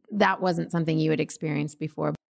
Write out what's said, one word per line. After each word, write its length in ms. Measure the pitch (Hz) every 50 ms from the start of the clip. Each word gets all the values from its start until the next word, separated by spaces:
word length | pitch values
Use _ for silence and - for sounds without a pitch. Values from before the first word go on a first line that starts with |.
| _ - 214
that 280 | 202 202 190 190 -
wasn't 300 | 185 185 170 170 165 -
something 260 | - 170 160 165 160 156
you 120 | 156 156
had 80 | 156 156
experienced 580 | 156 - - - 165 156 147 147 147 151 - -
before. 340 | 156 151 - 156 156 151 156 - _ _ _